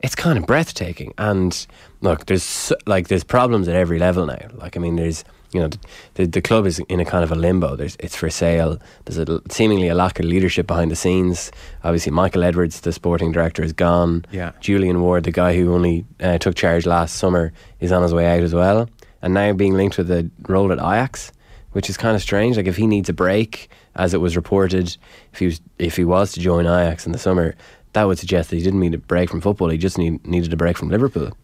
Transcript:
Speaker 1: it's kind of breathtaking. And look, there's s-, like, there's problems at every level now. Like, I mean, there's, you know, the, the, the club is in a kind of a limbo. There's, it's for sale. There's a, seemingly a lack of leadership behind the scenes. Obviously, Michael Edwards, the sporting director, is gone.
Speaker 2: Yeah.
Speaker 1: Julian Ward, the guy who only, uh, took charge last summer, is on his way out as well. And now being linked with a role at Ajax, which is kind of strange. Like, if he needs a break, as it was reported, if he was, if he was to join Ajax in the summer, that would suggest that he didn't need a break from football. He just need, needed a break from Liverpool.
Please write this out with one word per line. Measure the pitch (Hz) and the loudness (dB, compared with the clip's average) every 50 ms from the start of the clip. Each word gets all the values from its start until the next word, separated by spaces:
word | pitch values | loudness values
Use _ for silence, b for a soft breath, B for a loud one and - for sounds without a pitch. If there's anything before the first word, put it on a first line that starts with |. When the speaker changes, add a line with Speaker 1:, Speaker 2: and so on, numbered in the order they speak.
Speaker 1:
it's | - 127 - | -8 -8 -6
kind | - - 175 143 | -2 0 0 0
of | 107 80 | 0 2
breathtaking. | - 127 156 165 - - - 92 87 85 - - - - | 2 2 0 0 -2 -6 -8 -8 -8 -8 -10 -12 -14 -8
And | - 107 107 101 95 92 90 - - - B B B B B B B | -4 -2 0 2 2 2 0 -2 -4 -10 B B B B B B B
look, | - 90 80 - - | 0 0 0 0 0
there's | - 92 87 | -2 -2 -2
s-, | - - - - - - - - - | -2 -4 -8 -8 -2 -2 -2 -2 0
like, | 107 101 92 85 | 0 0 0 2
there's | - 98 90 - | 0 -2 -2 0
problems | - - 123 127 120 117 101 90 85 | 0 2 2 4 4 2 2 2 2
at | 85 | 2
every | 92 90 85 85 82 | 2 2 2 2 2
level | 87 92 90 90 85 | 2 2 2 2 0
now. | 73 - - - - - | -2 -6 -8 -14 -18 -16
Like, | - 78 - - | -16 -16 -10 -8
I | 87 | -6
mean, | 87 85 85 | -4 -2 -2
there's, | 82 82 82 80 - - b b b b b - | 0 0 -2 -4 -6 -10 b b b b b -2
you | 90 | -2
know, | 80 76 | -2 -2
the, | 76 - B B B B B B B | -4 -10 B B B B B B B
the, | - 92 | -2 -2
the | 85 - 95 | 0 0 -2
club | - - 113 113 101 | 0 2 2 2 2
is | 92 82 90 - - | 2 0 -2 -4 -4
in | 92 90 | -2 -2
a | 82 | -2
kind | - - 90 85 | 0 0 0 0
of | 78 | 0
a | 82 | 0
limbo. | 82 82 90 90 92 85 67 69 | 0 2 2 2 2 0 0 -4
There's, | 69 73 - - - | -6 -8 -10 -8 -10
it's | - - - | -12 -12 -8
for | - 85 80 | -6 -6 -4
sale. | - - 85 85 82 82 82 80 78 - B B B B B | -2 0 0 2 2 2 2 0 -2 -4 B B B B B
There's | - 80 | -8 -6
a, | 82 80 80 82 - - - | -4 -4 -2 -4 -6 -6 -8
seemingly | - - 113 107 104 95 90 | 0 2 4 4 4 4 2
a | 85 85 | 2 2
lack | 90 92 92 - - | 2 2 0 0 -2
of | 85 | -2
leadership | 85 87 95 92 87 - - - | 0 2 2 2 2 0 -2 -2
behind | - 85 85 82 80 | 0 0 0 0 0
the | 80 | -2
scenes. | - - 90 90 92 90 90 87 - - - B B B B B B - | 0 0 2 2 2 2 0 0 -2 -6 -12 B B B B B B -2
Obviously, | 85 85 82 - - | -2 -2 0 0 0
Michael | 76 87 95 90 - 90 87 | 0 2 2 2 2 2 2
Edwards, | 90 85 90 87 80 - - | 2 2 2 0 0 -2 -4
the | - 85 | -6 -6
sporting | 82 - - 87 85 82 82 82 | -6 -2 -2 -2 0 0 0 0
director, | 80 85 82 82 - - 82 | 0 0 0 0 -2 -2 -4
is | 80 | -4
gone. | 80 - 90 85 87 87 87 85 85 85 85 - | -2 0 2 2 4 4 2 2 0 -2 -4 -8
Speaker 2:
Yeah. | 98 92 87 85 - - | -8 -8 -8 -10 -12 -8
Speaker 1:
Julian | - 101 98 98 95 90 87 87 | -2 0 2 2 2 2 2 2
Ward, | 87 87 90 87 82 | 2 2 2 2 0
the | 90 | 0
guy | 80 - 90 90 87 | 0 2 2 2 4
who | 90 90 87 87 | 4 2 2 2
only, | 87 87 87 82 85 85 - - - | 2 2 2 0 0 -4 -8 -10 -4
uh, | 90 90 87 | -2 0 0
took | 85 - 95 87 | 2 0 -2 0
charge | - - 85 85 85 80 | 0 0 2 2 2 2
last | 90 85 85 82 82 - | 2 2 2 0 -2 -2
summer, | - - 92 90 87 82 80 B B B B B B | -2 0 2 2 2 0 -2 B B B B B B
is | 92 90 92 | -2 0 2
on | 90 87 | 2 2
his | 85 85 | 2 2
way | 85 85 | 2 2
out | 85 87 87 87 | 2 2 2 2
as | 82 85 | 0 2
well. | 87 90 95 104 110 117 113 - b b b b b | 2 2 4 2 2 0 -2 -8 b b b b b
And | - 90 92 | -4 0 0
now | 101 101 104 101 | 2 2 2 2
being | 92 101 95 95 | 2 2 2 2
linked | 95 98 98 - | 2 2 0 0
with | - 87 87 | -2 -2 0
a | 90 85 85 85 - - - - | 0 0 -2 -4 -8 -12 -4 0
role | 95 95 101 92 90 | 2 2 2 2 0
at | - | 0
Ajax, | - 87 101 117 131 131 - - - - - b b b b b b b | 0 0 0 0 0 -2 -6 -12 -16 -16 -20 b b b b b b b
which | - 101 - - | -6 -6 -4 -4
is | 95 | -6
kind | - - 113 110 | -2 0 0 0
of | 98 | 0
strange. | - - 101 101 110 123 120 | 0 0 0 0 2 2 0
Like, | 110 90 | 0 0
if | 95 85 | -2 0
he | 98 110 | 0 2
needs | 110 104 101 92 | 2 2 2 0
a | - 87 | -2 -2
break, | - 92 90 98 110 113 - - - - b b b b b b | 0 0 2 2 2 0 -2 -6 -14 -18 b b b b b b
as | - 92 87 95 | -2 -2 0 0
it | 82 | 0
was | 90 87 80 | 0 0 0
reported, | 87 82 - 98 98 95 90 95 92 90 85 - B B B B B B B | -2 -2 0 2 2 2 2 2 0 0 -2 -6 B B B B B B B
if | B - | B -2
he | 92 | -2
was, | 87 82 - - - - - | -2 -2 -4 -10 -16 -8 -6
if | 87 85 - | -6 -4 -2
he | 92 87 | 0 2
was | 85 90 95 120 113 - | 2 4 2 2 0 -2
to | 87 | -2
join | 87 90 85 85 85 | 0 0 2 2 2
Ajax | 85 87 90 87 82 82 - - | 2 2 2 2 0 -2 -4 -6
in | 80 85 | -8 -8
the | - | -2
summer, | - 95 92 90 82 80 - B B B B B B B - | 0 0 2 2 0 0 -4 B B B B B B B 0
that | 107 107 | 2 2
would | 95 90 | 2 2
suggest | - - 87 92 87 82 - | 0 -2 0 0 0 0 -2
that | 87 | -4
he | 85 85 | -2 0
didn't | 95 98 98 | 0 2 2
need | 87 82 85 | 0 0 -2
a | |
break | 80 - - 87 87 90 - | -4 -4 -2 0 0 0 0
from | - 87 | -2 -2
football. | 85 101 101 - 90 82 | -2 -2 0 0 0 0
He | 80 | 0
just | 80 90 92 - 90 | 0 -2 -2 0 0
need, | 85 82 80 76 - | -2 -2 -2 -4 -4
needed | 76 87 87 85 82 | -2 -2 -2 0 -2
a | 85 | -2
break | 80 85 87 87 - | 0 0 0 0 -2
from | - 80 | -2 -2
Liverpool. | 92 110 135 135 - 85 69 - - - | 0 0 0 0 0 -4 -6 -6 -8 -12